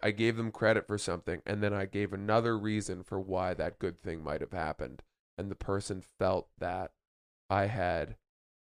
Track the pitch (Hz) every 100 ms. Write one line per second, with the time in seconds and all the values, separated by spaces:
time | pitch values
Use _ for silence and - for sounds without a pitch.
0 | 107 104 113 113 113 - 110 110 - 104
1 | - 90 - 87 - 104 104 101 98 101
2 | 101 98 104 110 117 110 107 107 98 90
3 | 92 98 95 92 92 82 80 - 92 87
4 | 98 82 76 78 - 92 78 80 64 -
5 | - _ _ - 98 98 - 98 - 95
6 | - - 92 92 - - 87 92 90 _
7 | _ _ _ _ - 98 101 113 87 85
8 | 71 - _ _ _ _ _